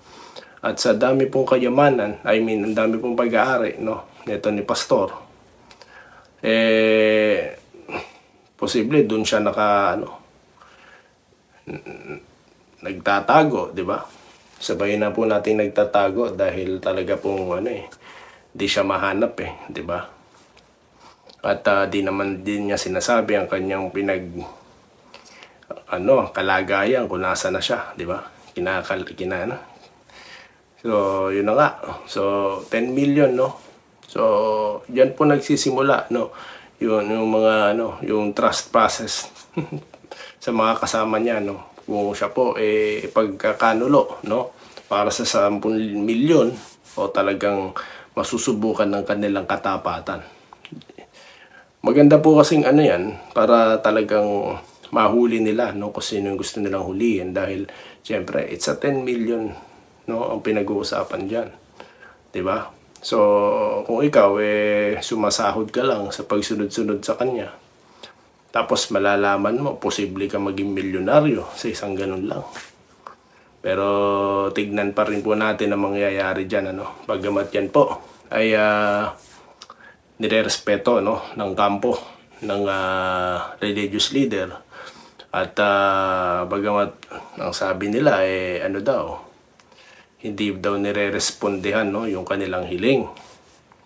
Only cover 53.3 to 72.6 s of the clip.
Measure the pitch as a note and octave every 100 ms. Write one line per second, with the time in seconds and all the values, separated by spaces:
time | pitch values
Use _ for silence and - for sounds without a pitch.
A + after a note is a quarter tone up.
53.3 | - A2+ A#2 A2+ A2 A2 G#2+ G#2 G#2+ G#2
54.3 | G2+ G#2+ G2+ - - - A#2+ G#2 A#2 A#2+
55.3 | A2+ A2 A2 A2+ G2+ G#2 G2+ - G#2 G2
56.3 | G2 - A2+ G2+ F#2+ F2+ F#2+ A#2 G2+ F2+
57.3 | F#2 F#2+ F#2+ G2+ - - - - A2 F2+
58.3 | - - - - - C#3+ C3+ B2+ A#2+ A2+
59.3 | A#2 G#2+ F2+ - - - _ - A2+ B2
60.3 | A#2 A2 G#2+ G2 G2+ G#2+ G2+ F#2+ - G2
61.3 | A#2 G#2+ - _ - - - - - _
62.3 | G2 F#2 G2+ - - _ - - A#2+ G#2
63.3 | G#2 G#2 A2+ G#2+ G#2+ - A#2+ D3 D3 G2+
64.3 | G2+ G#2+ G#2 G#2+ G#2 G#2 G#2+ - A2+ G#2
65.3 | - G#2+ G#2 G#2+ B2 C3 A2+ F#2+ - -
66.3 | G#2 G#2 G#2 G2+ - G#2+ G2+ G#2+ A2 B2+
67.3 | A#2+ F#2+ - - _ _ - - - _
68.3 | _ _ A#2 G#2+ G#2+ - G2 G2 G2+ G2+
69.3 | G2+ G2+ A#2+ C#3+ - G#2+ - G2 F#2+ G2+
70.3 | G2 G2 G2 G2 F#2+ F#2+ F#2 F#2+ D3 D3+
71.3 | A2+ - - A#2+ A2 G2+ F#2+ G2 F#2+ G2
72.3 | - - -